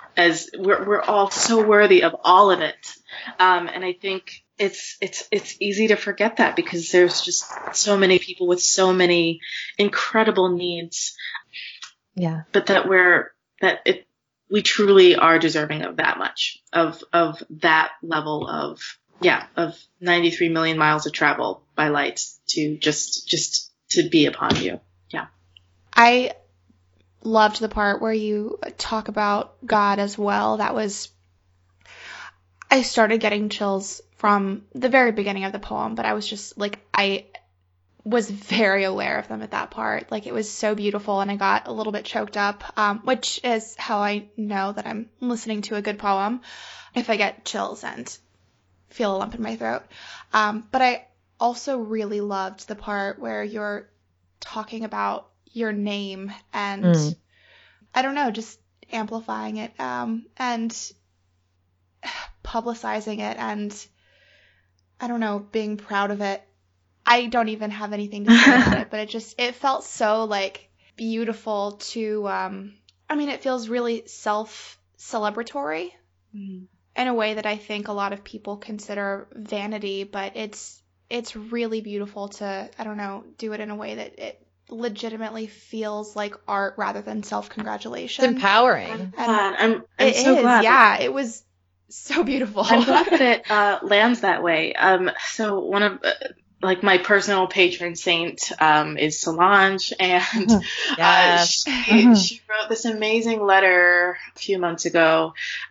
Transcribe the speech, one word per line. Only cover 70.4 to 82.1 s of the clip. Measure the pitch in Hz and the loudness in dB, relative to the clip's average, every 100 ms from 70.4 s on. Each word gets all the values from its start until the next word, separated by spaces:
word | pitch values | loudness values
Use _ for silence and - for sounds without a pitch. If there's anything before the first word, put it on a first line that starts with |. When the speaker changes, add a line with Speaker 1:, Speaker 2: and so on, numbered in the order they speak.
| 196 - _ _ _ - | -4 -8 _ _ _ -10
Speaker 3:
beautiful | 226 226 226 220 226 208 202 208 - | -6 -4 -4 -6 -6 -4 -4 -8 -12
to, | 233 214 214 202 | -8 -6 -4 -4
um, | 190 190 196 202 _ _ _ _ | -6 -6 -10 -16 _ _ _ _
I | |
mean, | 302 285 | -4 -4
it | 269 | -4
feels | 269 254 220 | -4 -6 -4
really | 240 240 226 - | -4 -4 -6 -10
self-celebratory | - 214 208 220 - - - _ _ - 233 208 214 233 - 294 311 349 _ _ _ _ 208 | -10 -4 -4 -6 -16 -20 -20 _ _ -10 -4 -4 -6 -8 -8 -6 -6 -8 _ _ _ _ -18
Speaker 1:
Mm-hmm. | 196 185 185 _ _ - | -16 -16 -20 _ _ -6
Speaker 3:
in | 254 | -2
a | |
way | 233 214 | -2 -2
that | 214 214 | -4 -6
I | 214 | -8
think | - 208 208 | -8 -10 -8
a | |
lot | 202 202 | -6 -6
of | 196 | -8
people | - 214 - 202 | -14 -16 -14 -14
consider | 214 208 - 202 202 196 - | -12 -14 -10 -6 -6 -6 -10
vanity, | - 214 208 208 214 208 196 | -18 -10 -8 -6 -8 -8 -8
but | 196 202 196 208 | -8 -10 -10 -10
it's, | 214 - - - _ _ _ | -12 -14 -20 -20 _ _ _
it's | 240 226 | -10 -10
really | 220 214 240 226 220 | -16 -10 -6 -4 -6
beautiful | 214 202 202 | -8 -10 -10